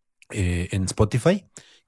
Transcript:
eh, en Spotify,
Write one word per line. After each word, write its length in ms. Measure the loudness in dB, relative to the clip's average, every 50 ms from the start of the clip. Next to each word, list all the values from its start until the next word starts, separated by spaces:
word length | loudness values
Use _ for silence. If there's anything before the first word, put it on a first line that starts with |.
| _ _ _ _ _ _
eh, 380 | -4 -2 0 0 0 -2 -2 -2
en 140 | -2 -2 -2
Spotify, 600 | -4 0 0 0 0 0 2 2 2 2 2 -2 _ _ -20 -20 -20 -20 _ _